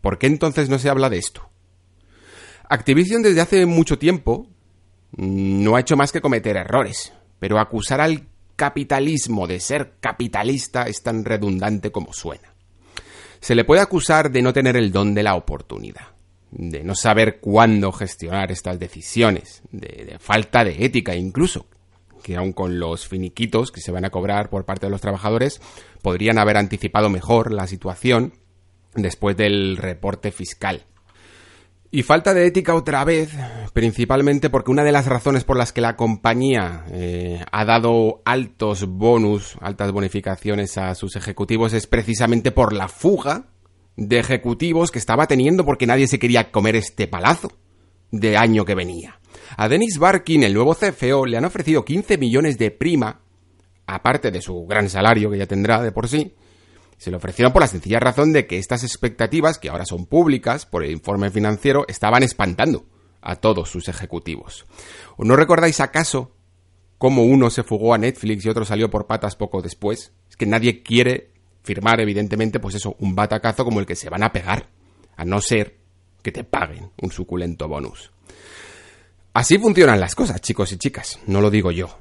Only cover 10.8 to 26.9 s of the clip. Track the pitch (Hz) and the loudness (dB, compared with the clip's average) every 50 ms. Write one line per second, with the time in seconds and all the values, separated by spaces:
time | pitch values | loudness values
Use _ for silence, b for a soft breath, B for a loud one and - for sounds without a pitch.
10.8 | 123 120 107 - _ 120 113 113 107 101 110 107 101 101 95 92 95 104 107 101 | -4 -4 -6 -6 _ -4 -4 -4 -4 -2 -4 -2 -2 -2 -2 -2 -2 -2 -2 -2
11.8 | 87 104 - 104 82 - - - - 85 71 - _ _ _ _ _ _ _ _ | -4 -6 -8 -8 -10 -10 -14 -14 -12 -12 -14 -14 _ _ _ _ _ _ _ _
12.8 | B B B B B B B B B B B B B - 127 117 113 - 147 180 | B B B B B B B B B B B B B 2 2 2 4 6 6 4
13.8 | 202 196 - 175 131 - 160 156 156 147 127 127 123 123 120 143 131 127 123 123 | 4 4 0 -2 0 4 2 4 4 2 2 2 2 2 2 2 2 2 2 2
14.8 | 117 101 90 98 101 104 101 104 107 107 95 87 - - 73 69 65 _ - 50 | 2 2 2 2 0 2 2 0 0 0 0 -2 -2 -6 -8 -8 -10 _ -14 -14
15.8 | 53 53 50 - - - _ _ _ _ _ _ _ _ - - - 87 80 71 | -14 -14 -16 -18 -20 -20 _ _ _ _ _ _ _ _ -14 -10 -10 -8 -8 -8
16.8 | 73 87 98 - - 113 107 110 113 110 - - - 104 101 110 117 113 110 104 | -8 -6 -6 -2 2 2 4 4 4 2 2 -4 -4 2 6 6 6 6 6 4
17.8 | 98 98 95 - 104 92 - - - 82 90 98 98 90 95 - - 90 90 87 | 2 0 -2 -4 -8 -10 -10 -12 -10 -8 -6 -4 -4 -4 -6 -8 -8 -8 -8 -8
18.8 | 90 85 - 82 78 - - 117 120 110 101 85 - - - - _ - - 95 | -10 -12 -14 -16 -16 -8 0 2 4 4 4 2 -4 -12 -20 -20 _ -18 -16 -16
19.8 | - - - - - - - - _ - 104 110 110 - - 127 117 101 82 76 | -16 -16 -18 -18 -18 -20 -20 -20 _ -2 0 0 0 2 2 2 2 2 0 -2
20.8 | 107 131 123 123 101 - 90 87 90 92 95 127 160 185 - - - _ _ _ | -2 0 0 0 -2 -2 -4 -4 -4 -6 -2 0 0 0 -2 -6 -12 _ _ _
21.8 | _ _ _ _ _ _ _ - _ - 92 87 90 95 90 - 98 92 90 87 | _ _ _ _ _ _ _ -20 _ -10 -6 -6 -4 -6 -4 -4 -6 -4 -4 -4
22.8 | 87 82 82 82 - - - 95 92 90 - - 117 110 - 110 123 127 - - | -4 -6 -6 -8 -10 -10 -8 -8 -8 -8 -6 -6 -6 -2 0 -2 -2 -2 -8 -14
23.8 | - - 90 90 90 98 - 92 90 95 101 101 104 - - 98 92 - 98 95 | -10 -8 -6 -6 -6 -4 -4 -4 -4 -2 -2 -4 -4 -4 -6 -8 -6 -6 -8 -6
24.8 | - 98 101 98 - 107 98 95 101 107 110 117 123 139 - - B B B B | -4 -6 -6 -4 -4 -6 -6 -4 -2 -2 0 0 0 -2 -4 -6 B B B B
25.8 | B B B B - 101 90 90 104 110 113 113 107 104 107 104 104 98 104 101 | B B B B -4 -4 -2 0 0 0 2 2 2 4 4 2 2 0 -4 -6
26.8 | - 104 | -8 -2